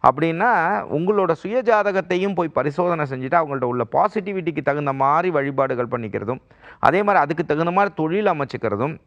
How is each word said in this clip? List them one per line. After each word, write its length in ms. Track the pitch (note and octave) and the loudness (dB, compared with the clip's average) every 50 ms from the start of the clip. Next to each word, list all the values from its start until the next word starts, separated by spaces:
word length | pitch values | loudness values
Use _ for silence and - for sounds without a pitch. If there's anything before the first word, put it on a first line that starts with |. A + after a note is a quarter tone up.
| - B2 | 6 4
அப்படின்னா, 400 | B2+ C#3 D#3 E3 D#3+ E3 G3+ B3 A#3 F#3 D#3+ F3 G3+ G#3 - - G2+ | 4 4 0 -2 0 0 0 2 2 2 2 0 -2 -2 -4 -4 -4
உங்களோட 380 | D3 E3+ F#3 G#3+ G3+ F#3+ E3+ | -2 0 0 2 2 2 0
சுய 260 | D#3+ - - F3+ A3 B3+ A#3+ | 0 -2 -2 -4 -2 0 2
ஜாதகத்தையும் 680 | G#3+ A3+ G#3 G3+ G3+ F#3+ F#3+ F3+ F3 F3+ F3+ F#3+ G3+ G3 E3+ | 4 2 4 2 2 0 -2 -2 -2 -2 0 0 -2 -2 -2
போய் 100 | F3 D#3+ - | -4 -2 -2
பரிசோதனை 480 | - C3 D3+ C#3+ F3 F3 F3 E3+ D#3+ D3+ C3+ | -2 -2 -2 -2 0 0 0 0 -2 -2 -4
செஞ்சுட்டு, 260 | C3+ C3 B2+ C3 E3+ F3 | -4 -6 -4 0 0 0
அவங்கள்ட்ட 300 | E3 C#3+ C#3 C3+ B2+ A#2+ | 0 0 -2 -2 -2 -2
உள்ள 140 | A#2+ B2 A#2 A2+ | 0 -2 -2 0
பாசிட்டிவிட்டிக்கு 680 | - C#3+ F3+ G#3 - - F3+ G3 G3+ F#3+ E3+ E3 D#3 D3+ C#3+ | 2 0 0 2 0 -4 -6 -4 -6 -4 -4 -4 -4 -2 -2
தகுந்த 260 | - C#3+ D3 C#3+ C#3+ | 0 -2 0 -2 -2
மாதிரி 360 | C3+ C3+ C3+ C#3 D3 D#3+ F3 F#3 E3+ | 0 0 2 2 2 2 2 2 0
வழிபாடுகள் 540 | D3 C#3 C#3+ C#3 C3+ C3+ C3 C3 A#2+ B2 A2+ | 0 0 0 0 0 0 0 0 -2 -2 -4
பண்ணிக்கிறதும், 480 | A2+ A#2+ A#2 G#2+ F#2+ G#2 G2+ G2+ B2+ - _ _ - _ - - - - - | -4 -6 -6 -4 -6 -4 -4 -4 -6 -6 _ _ -20 _ -20 -20 -12 2 2
அதே 140 | - D3+ F#3+ | 4 4 4
மாதிரி 180 | G#3 G#3 G3+ F3+ D3 | 2 4 4 2 2
அதுக்கு 200 | D3 D#3+ D#3 E3 - | 2 0 -4 -2 -2
தகுந்த 220 | D3+ D3+ E3 F3 F3 | 0 0 0 0 2
மாதிரி 160 | F#3+ G3+ G3+ - - | 2 0 0 0 -2
தொழில் 300 | D#3 D#3 E3+ G3+ G#3+ G3+ | -2 -2 0 0 0 0
அமைச்சுக்கிறதும் 640 | F3 D3+ C#3 - - A#2 - A2 G#2 G2+ A#2+ D3+ D#3+ - _ | 0 0 -4 -6 -6 -4 -4 -2 -2 -2 -4 -4 -6 -10 _